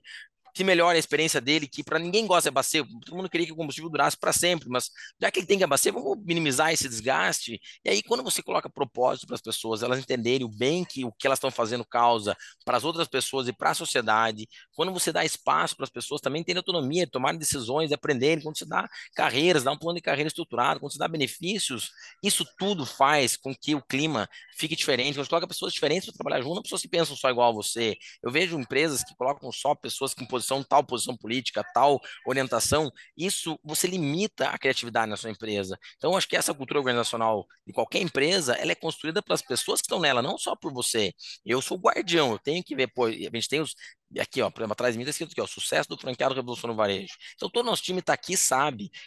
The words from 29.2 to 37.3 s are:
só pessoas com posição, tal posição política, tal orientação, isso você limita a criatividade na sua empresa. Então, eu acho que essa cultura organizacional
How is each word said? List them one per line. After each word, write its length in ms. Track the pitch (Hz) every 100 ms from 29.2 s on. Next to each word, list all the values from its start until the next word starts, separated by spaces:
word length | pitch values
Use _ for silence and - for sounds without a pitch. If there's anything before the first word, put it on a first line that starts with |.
| 127 143 131
só 240 | - 135 147
pessoas 380 | 123 - 135
com 120 | - 120
posição, 200 | 127 - 135
tal 200 | 135 147
posição 340 | 139 120 - 120
política, 480 | 107 127 123 104 -
tal 260 | 117 139 139 - -
orientação, 680 | - 135 131 117 - 147 151 - - -
isso 420 | 180 - 165 156
você 240 | 147 156 180
limita 640 | 185 143 160 214 - 143
a 100 | -
criatividade 500 | 135 131 120 113 110
na 80 | 104
sua 140 | 113
empresa. 440 | 104 110 104 95 95 - -
Então, 140 | 151
eu 60 | 185
acho 100 | -
que 80 | -
essa 160 | -
cultura 260 | 143 131 147
organizacional 680 | 127 120 113 117 113